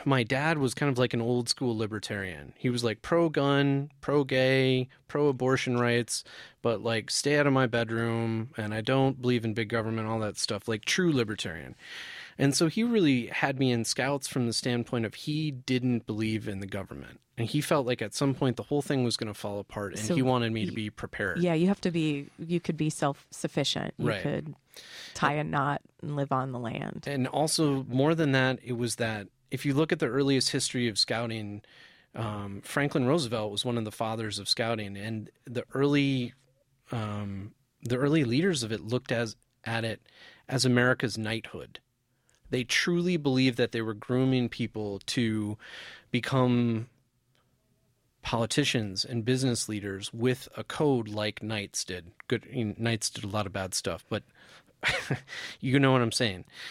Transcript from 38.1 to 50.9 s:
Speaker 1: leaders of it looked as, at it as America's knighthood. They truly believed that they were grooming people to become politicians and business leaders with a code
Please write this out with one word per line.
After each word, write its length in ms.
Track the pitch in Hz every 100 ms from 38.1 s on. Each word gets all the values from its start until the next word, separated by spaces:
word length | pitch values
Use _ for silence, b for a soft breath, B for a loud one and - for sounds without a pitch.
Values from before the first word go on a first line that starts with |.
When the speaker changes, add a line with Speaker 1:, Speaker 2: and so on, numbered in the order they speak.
| 160
Speaker 1:
leaders 380 | 120 127 190 151
of 80 | 113
it 100 | 107
looked 300 | 107 123 -
as, 240 | 117 113 - _ _
at 200 | 113 113 113
it 160 | 101 _ B B B B
as 180 | 135 127
America's 520 | 123 123 127 123 110
knighthood. 600 | 107 113 - 85 58 - _ _ _ _ _ _ -
They 120 | 127
truly 540 | 120 - - 175 175 175
believed 400 | 143 131 131 120
that 140 | 120
they 100 | 117
were 140 | 110 107
grooming 540 | - 123 131 131 120
people 500 | - 113 107 107 98 -
to 500 | 135 117 107 104 104 B B B B B
become 800 | - - 135 127 120 120 113 113 _ _ _ _ _ _ _ _ _ _ _ _ _
politicians 840 | - 117 113 - 139 123 101 95
and 220 | 98 117 113
business 420 | 127 131 117 -
leaders 460 | 107 101 98 101
with 340 | 117 127 123 - -
a 80 |
code 460 | - - 151